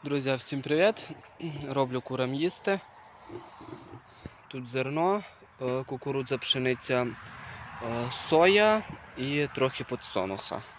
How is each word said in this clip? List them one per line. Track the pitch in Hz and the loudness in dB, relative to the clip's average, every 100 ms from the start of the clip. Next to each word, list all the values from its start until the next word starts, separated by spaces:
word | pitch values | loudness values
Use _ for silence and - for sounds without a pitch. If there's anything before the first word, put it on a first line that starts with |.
Друзі, | 143 143 131 131 | -2 -2 0 -2
всім | - 139 | -2 -6
привіт! | 135 151 196 220 - - - - 165 143 143 | 0 4 4 2 -10 -16 -18 -10 -8 -6 -4
Роблю | 135 131 127 | 0 0 0
курам | - 127 127 | -4 -2 0
їсти. | 135 170 - - 196 - - - - - - - - - - - - - - - - - | 0 -2 0 0 -2 -4 -20 -20 -20 -16 -16 -16 -20 -16 -16 -16 -20 -20 -18 -18 -18 -12
Тут | 131 123 | -10 -4
зерно, | 131 131 151 175 208 - - - - | -2 0 2 2 2 -4 -20 -20 -6
е, | 127 131 | -2 -2
кукурудза, | 131 131 143 135 127 127 | -2 -6 -2 -4 -2 -2
пшениця, | - 135 127 127 - 127 123 113 - - - - - - | 0 2 2 0 2 2 2 -4 -14 -14 -14 -14 -14 -8
е, | 117 117 123 | -4 -4 -4
соя | - - 160 180 202 214 220 - - - - | -6 4 8 8 8 6 6 0 -14 -14 -6
і | 135 143 143 - | -2 0 0 2
трохи | 131 - | 0 0
подсолнуха | 127 120 - 101 95 95 - - - | -6 -6 -4 -2 -2 -4 -6 -8 -8